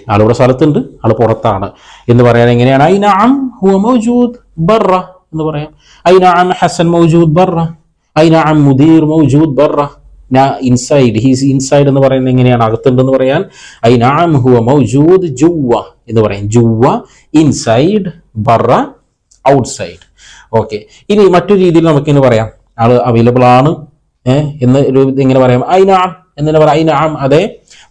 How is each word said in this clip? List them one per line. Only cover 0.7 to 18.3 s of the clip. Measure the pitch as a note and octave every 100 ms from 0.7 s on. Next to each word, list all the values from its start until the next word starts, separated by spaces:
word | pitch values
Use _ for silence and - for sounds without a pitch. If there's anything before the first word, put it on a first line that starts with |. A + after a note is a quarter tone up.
| D#3
ആള് | - - -
പുറത്താണ് | - A2+ A2 A2+ G2 F#2+ - - - -
എന്ന് | A#2+
പറയാൻ | A#2+ A#2 A#2+
എങ്ങനെയാണ്? | A#2+ B2 D#3+
ഐ | D3+ G3+
നഅം | G#3 F#3+ A#3 C#4 C4 -
ഹുവ | F#3+ G3
മൗജൂദ് | A3 B3+ A3+ B3 A#3+ - _ D#3+
ബറ | E3 A3 F#3+ F#3 F3+ - _
എന്ന് | D#3
പറയാം. | D#3 D3 D3+ _ _ _ F3
ഐ | F#3
നഅം | F3+ F3 F3+ F3
ഹസൻ | F3 - E3+
മൗജൂദ് | E3+ E3 E3+ E3
ബറ. | E3 F#3 E3 E3 - _ _ _ D#3
ഐ | E3
നഅം | D#3+ D3+ D#3 C#3+
മുദീർ | C3 D#3+ D#3+ D3+
മൗജൂദ് | D#3+ C3+ C#3+ D#3
ബറ. | C3+ D3 C#3+ C#3+ - - - -
നാ | B2+ C3+ G#2+
ഇൻസൈഡ്, | B2+ B2 - C#3+ B2
he | G#2+ C3
is | B2+ C#3
inside | C#3 C3+ C#3+ C#3
എന്ന് | C3+
പറയുന്നത് | C3+ C3+ B2+
എങ്ങനെയാണ്? | B2+ B2+ A#2+
അകത്തുണ്ടെന്ന് | A2+ A2+ C3+ B2+ C3
പറയാൻ | C3 C3 D#3 F#3+ - - - A#2
ഐ | A#2+
നഅം | B2 D3 E3+ C#3+
ഹുവ | B2+ B2
മൗജൂദ് | A2+ D3 A2 C3+ D#3+ F#3 F3+
ജുവ | B2 E3 E3 B2+ A2 - _ -
എന്ന് | A2+
പറയും. | G#2+ G2 G#2
ജുവ, | A#2 A#2 A2 C#3 A3+ - _ _
ഇൻസൈഡ്, | D3+ D3+ - A#2+ A#2 E3 G#3+ F3+ - _